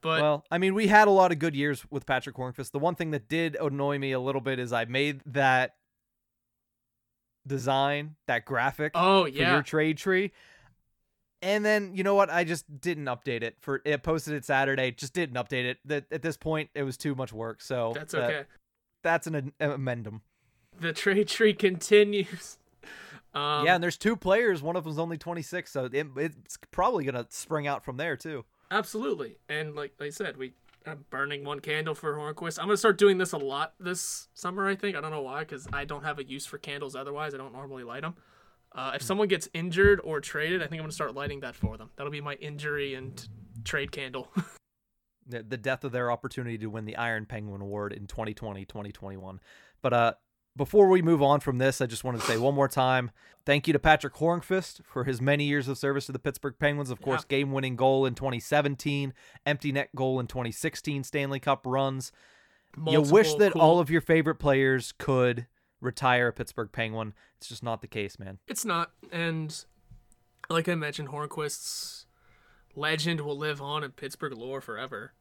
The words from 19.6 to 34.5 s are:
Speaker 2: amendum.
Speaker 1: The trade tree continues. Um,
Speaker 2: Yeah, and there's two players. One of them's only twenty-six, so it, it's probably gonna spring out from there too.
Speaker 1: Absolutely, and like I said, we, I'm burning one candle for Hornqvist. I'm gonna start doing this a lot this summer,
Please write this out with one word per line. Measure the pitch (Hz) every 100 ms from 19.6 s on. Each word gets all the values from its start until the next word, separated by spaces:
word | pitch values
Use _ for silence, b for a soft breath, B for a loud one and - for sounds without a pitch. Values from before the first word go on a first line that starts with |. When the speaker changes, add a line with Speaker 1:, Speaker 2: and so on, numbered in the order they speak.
Speaker 2:
amendum. | 151 139 135 120 107 107 _ _ _ _ _ -
Speaker 1:
The | 170
trade | 160 202 196 208
tree | - 220
continues. | 202 202 180 - 208 208 208 185 175 - - _ _ B B B B _
Um, | 143 147 151 151
Speaker 2:
Yeah, |
and | 180
there's | 175 -
two | 208
players. | 226 185 202 240 175
One | 143 175
of |
them's | 160 151
only | 165 165
twenty-six, | - 170 151 180 -
so | 143 127
it, | 135 151 135
it's | 160 147 - - -
probably | - 196 226
gonna | 135 127 117
spring | - - 156 143
out | 135
from | - 127
there | 165 139
too. | 165 147 - _ _
Speaker 1:
Absolutely, | 196 - 214 269 127 120 - _
and | 151 151
like | 147 143 _
I | 147
said, | 147 190 123
we, | 131 _ _ _ -
I'm | 147 143
burning | 131 143 143
one | 139 147
candle | - 151 156
for | 147 156
Hornqvist. | 147 151 151 165 160
I'm | 170
gonna | 208
start | 202 185
doing | 202 185
this | 180
a | 160
lot | 139 139 160 _
this | 175 180 - - -
summer, | - 180